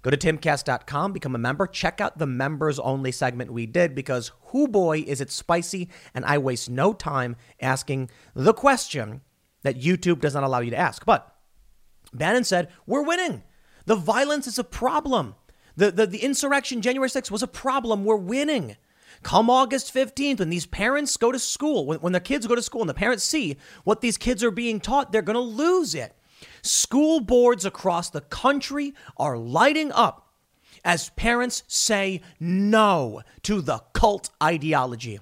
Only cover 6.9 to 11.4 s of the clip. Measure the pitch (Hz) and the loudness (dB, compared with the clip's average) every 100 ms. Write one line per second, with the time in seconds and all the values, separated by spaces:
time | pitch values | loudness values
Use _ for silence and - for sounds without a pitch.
6.9 | 220 156 139 123 120 _ _ 131 135 - | 0 -4 -2 -4 -8 _ _ -2 -2 -2
7.9 | 135 127 - - - 147 220 277 262 - | -6 -6 -12 -16 2 2 4 4 2 -2
8.9 | 139 107 123 _ _ _ _ 139 127 139 | -6 -8 -10 _ _ _ _ -4 0 0
9.9 | 180 180 165 147 143 139 127 120 127 170 | 2 2 0 0 0 0 0 -2 0 -2
10.9 | - - 208 - _ | -2 2 2 0 _